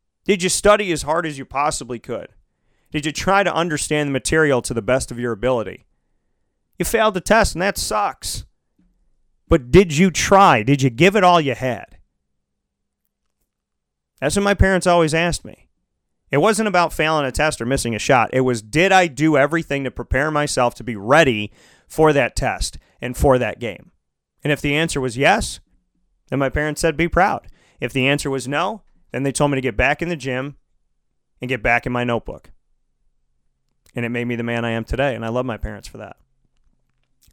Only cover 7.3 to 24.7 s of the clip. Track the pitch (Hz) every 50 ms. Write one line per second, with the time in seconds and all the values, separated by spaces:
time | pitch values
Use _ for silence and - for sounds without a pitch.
7.3 | 208 226 196 - - 160 185 202 - - - - 214 214 208 160 - - - -
8.3 | - - - - _ _ _ _ _ _ _ _ _ _ _ _ _ _ _ _
9.3 | _ _ _ - 165 156 123 123 131 185 202 165 139 147 190 185 151 - - -
10.3 | 196 190 196 175 139 110 107 127 143 131 135 131 113 117 170 196 190 214 180 180
11.3 | 175 170 151 135 117 - 131 127 113 95 - - - - _ _ _ _ _ _
12.3 | _ _ _ _ _ _ _ _ _ _ _ _ _ _ _ _ _ _ _ _
13.3 | _ _ _ _ _ _ _ _ _ _ _ _ _ _ _ _ _ _ 127 151
14.3 | - - 202 202 202 - 196 190 190 175 - 180 175 175 165 151 156 160 170 170
15.3 | 156 - - - - - _ _ _ _ _ _ _ _ _ _ _ _ _ _
16.3 | - 143 170 220 214 220 220 208 180 180 170 156 - - 151 156 160 151 139 131
17.3 | 123 - 151 156 143 - 117 120 139 135 - 120 113 104 - - 135 120 110 -
18.3 | - 131 131 127 120 110 107 107 117 151 185 190 190 185 180 170 127 123 156 160
19.3 | 151 135 139 143 165 165 160 - 143 139 135 123 - - 120 - - 131 147 156
20.3 | 151 147 147 143 - 135 123 120 - - 113 120 113 101 98 113 139 160 160 135
21.3 | 113 104 104 - - _ _ _ _ _ _ _ - - 156 156 147 139 120 113
22.3 | - - 139 117 92 90 - - - - - _ _ _ 123 123 123 - - 143
23.3 | 127 123 120 107 85 - 117 107 92 - - - _ _ _ _ _ _ _ _
24.3 | _ _ - 147 147 - - 147